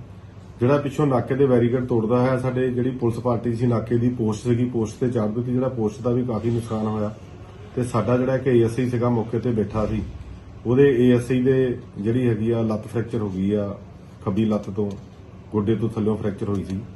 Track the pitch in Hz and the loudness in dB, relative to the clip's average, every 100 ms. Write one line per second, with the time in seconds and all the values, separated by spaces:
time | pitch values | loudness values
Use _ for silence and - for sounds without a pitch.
0 | - - - - - - 123 143 139 131 | -16 -18 -18 -20 -20 0 4 4 2 0
1 | 147 127 - 131 135 123 117 127 123 117 | 2 2 0 2 4 6 4 2 0 0
2 | 107 123 127 127 131 123 127 120 123 123 | 2 2 4 2 0 0 0 0 -2 0
3 | 117 110 123 110 120 113 123 113 - 120 | -2 0 -2 0 -2 0 2 0 0 2
4 | 120 - 107 101 120 117 123 120 107 - | 2 0 -2 0 0 2 2 0 -2 -2
5 | 123 120 104 113 123 123 127 123 104 - | 0 0 0 -2 -2 -2 -2 -2 -2 -2
6 | 120 120 123 104 117 117 - 110 110 107 | 0 0 0 -2 0 -2 -2 -4 -2 -2
7 | 104 - - - - - - 127 120 113 | -4 -6 -16 -18 -18 -18 -8 -4 -2 -2
8 | 101 123 127 131 131 120 113 123 123 123 | 2 2 2 0 4 4 4 0 -2 0
9 | 120 117 104 113 123 107 98 110 104 107 | 0 0 0 -2 0 0 -2 -2 -2 -2
10 | 92 - - - - - 110 123 143 120 | -6 -12 -16 -16 -18 -8 0 6 6 6
11 | 123 123 120 127 127 131 127 117 - - | 6 4 2 2 4 2 2 -2 -8 -4
12 | 101 127 123 107 113 113 110 104 - 120 | -2 2 2 0 0 0 0 -2 -4 -4
13 | 107 113 104 92 98 104 101 95 - - | -4 -4 -2 -2 0 0 -2 -8 -14 -18
14 | - - 107 98 107 104 - 101 101 95 | -20 -8 -2 0 0 0 -2 -4 -4 -6
15 | - - - - - 107 104 104 113 110 | -14 -20 -20 -20 -4 -2 0 0 -2 0
16 | 104 104 104 95 101 101 85 98 - | -2 0 -4 -4 -4 -4 -4 -6 -8